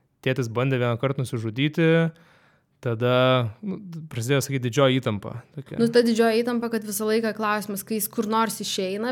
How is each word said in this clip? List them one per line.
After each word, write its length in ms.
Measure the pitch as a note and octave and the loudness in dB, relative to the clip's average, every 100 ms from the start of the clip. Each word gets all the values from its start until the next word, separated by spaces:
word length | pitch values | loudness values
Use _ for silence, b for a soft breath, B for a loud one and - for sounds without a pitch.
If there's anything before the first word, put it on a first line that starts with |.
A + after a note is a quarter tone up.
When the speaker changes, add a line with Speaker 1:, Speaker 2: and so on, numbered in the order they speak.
| b _ | b _
Speaker 1:
tėtis 240 | C3 C3 A#2 | -2 0 -2
bandė 300 | A2 C3 C3 | 0 0 2
vieną 180 | A#2+ A#2 | 0 0
kartą 180 | C3 C3+ | -2 -2
nusižudyti, 920 | B2 A#2+ A2+ A2 D3 D3+ D#3+ E3 E3 - b b b b b _ | -4 -4 -4 -2 -2 2 4 4 2 -2 b b b b b _
tada, 640 | B2 A2+ B2 B2+ B2+ B2+ A#2 - | -4 0 2 4 4 4 0 -6
nu, 180 | G#3+ F#3+ G3 E3 D#3 | -10 -10 -10 -14 -10
prasidėjo, 320 | A#2 A#2 C#3 | -6 0 0
sakyt, 200 | B2 C#3 | 0 -2
didžioji 380 | A#2+ A2+ C3+ C3 | -2 4 4 4
įtampa 400 | B2+ G#2 A2 A#2+ - - | 0 -4 -6 -12 -14 -16
tokia. 240 | - - | -8 0
Speaker 2:
Nu, 80 | A#3 | 2
ta 100 | A#3 | 4
didžioji 420 | A#3 A3+ A3+ A3 | 4 4 2 2
įtampa, 260 | A#3+ A#3+ A#3 | 0 -2 -2
kad 140 | A3+ G#3 | -4 -4
visą 240 | G3+ G#3+ | -4 0
laiką 240 | A3 A3+ G#3 | 0 0 -2
klausimas, 480 | G#3+ G#3+ G3+ G3 | -2 -2 -4 -8
kai 140 | - A3 | -6 -4
jis 100 | - | -4
kur 180 | - G#3 | -4 -2
nors 340 | A3 A3 - | 0 0 -2
išeina, 500 | G3+ - F#3 G3+ A#3 | -6 -4 -4 -4 -4